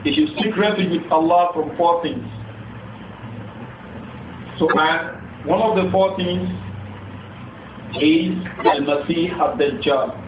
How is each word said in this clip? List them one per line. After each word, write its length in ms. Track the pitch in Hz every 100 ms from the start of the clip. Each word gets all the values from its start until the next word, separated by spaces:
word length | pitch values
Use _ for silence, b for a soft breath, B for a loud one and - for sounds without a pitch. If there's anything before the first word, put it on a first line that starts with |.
He 100 | 147
should 160 | - 156 -
seek 180 | 208 185
refuge 340 | 208 196 180 170
with 100 | -
Allah 380 | 160 165 175 175
from 220 | 160 151 143
four 260 | 170 170
things. 200 | 156 127 110 - - - - - - - 104 - 110 113 107 110 120 - - - - - - - - -
So, 100 | 165
and 760 | 165 160 - - - - - 143
one 120 | 190
of 140 | 220 202
the 80 | 185
four 240 | 190 190 -
things 320 | 180 180 185 185 - - - - - - - - - - - - - -
is 380 | 151 165 180 - - - 143
Al-Masih 680 | 143 143 143 - 165 170
Ad-Dajjal. 880 | - 139 120 139 127 151 139 - -